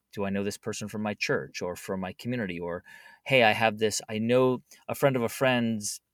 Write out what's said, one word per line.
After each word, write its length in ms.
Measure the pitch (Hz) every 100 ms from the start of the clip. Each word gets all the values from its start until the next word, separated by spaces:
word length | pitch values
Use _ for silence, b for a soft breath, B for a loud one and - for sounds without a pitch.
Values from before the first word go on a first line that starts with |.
| _
"Do 140 | 104 98
I 60 |
know 120 | 98
this 140 | 101 -
person 300 | 110 - 104
from 160 | 107
my 100 | 107
church 480 | 101 - 117 69 -
or 140 | 90 87
from 240 | - 95
my 140 | 92
community?" 460 | - 120 123 95 85
Or, 240 | 85 90 B B B B -
"Hey, 180 | 135
I 80 | 110
have 260 | 107 113 107
this, 240 | 110 - -
I 80 | 110
know 460 | 113 127 127 123 _ B -
a 80 | 113
friend 200 | 139 131
of 60 |
a 80 | 113
friend's 720 | - 131 123 117 110 104 - _